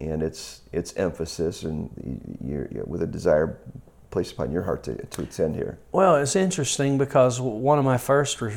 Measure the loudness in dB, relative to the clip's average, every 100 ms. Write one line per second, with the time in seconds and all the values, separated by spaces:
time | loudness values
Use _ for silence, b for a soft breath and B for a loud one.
0 | -4 -2 -2 -4 -14 -16 -6 -4 -4 -2
1 | -2 -2 -6 -2 -2 -2 -6 -4 -6 -8
2 | -8 -8 -10 -8 -6 -4 -6 -6 -6 -4
3 | -4 0 4 4 2 -4 -14 -18 -20 -20
4 | -6 -4 -4 -4 -4 -2 -2 -4 -4 -8
5 | -8 -8 -8 -2 0 0 -6 -8 -2 4
6 | 6 6 4 2 2 0 -2 0 2 2
7 | 4 6 6 4 -2 0 4 4 4 2
8 | 4 2 2 -2 -4